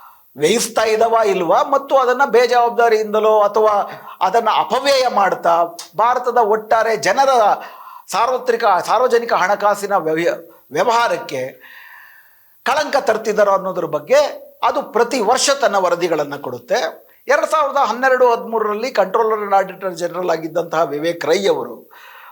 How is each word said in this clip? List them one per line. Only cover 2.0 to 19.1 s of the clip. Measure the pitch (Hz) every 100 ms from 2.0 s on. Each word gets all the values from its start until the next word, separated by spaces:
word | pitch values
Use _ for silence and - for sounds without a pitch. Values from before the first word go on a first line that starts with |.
| 247 247
ಬೇಜವಾಬ್ದಾರಿಯಿಂದಲೋ | 277 220 247 240 240 208 233 214 214 214 214 214
ಅಥವಾ | 202 208 214 202 175 - - -
ಅದನ್ನ | 185 233 214 151
ಅಪವ್ಯಯ | - 240 277 269 247
ಮಾಡ್ತಾ | 208 190 - 170 170 170 - - 165
ಭಾರತದ | 233 247 247 233
ಒಟ್ಟಾರೆ | 214 214 214 226 220 220
ಜನರ | 180 233 277 254 202 151 - - - - -
ಸಾರ್ವತ್ರಿಕ, | 185 233 254 247 226 226 180 160
ಸಾರ್ವಜನಿಕ | 208 247 233 233
ಹಣಕಾಸಿನ | 196 180 202 202 202 202 196 156 160 170 - - - _
ವ್ಯವಹಾರಕ್ಕೆ | 147 202 233 233 170 147 135 131 - - - - - - - _ _ _ _
ಕಳಂಕ | - 285 294 262
ತರ್ತಿದ್ದಾರೋ | 254 214 214 202 202
ಅನ್ನೋದ್ರ | 190 190 175
ಬಗ್ಗೆ | 165 147 143 269 285 - - _
ಅದು | 233 277
ಪ್ರತಿ | - 214 226 262
ವರ್ಷ | 202 262 285
ತನ್ನ | 277 220 202
ವರದಿಗಳನ್ನ | 180 175 175 160 143 143
ಕೊಡುತ್ತೆ. | 131 120 - 196 160 - _ _ -
ಎರಡು | 294 311
ಸಾವಿರದ | 311 277 277
ಹನ್ನೆರಡು | 226 233 262 254 247
ಹದಿಮೂರರಲ್ಲಿ | 233 196 226 208 208 254
Controller | 220 190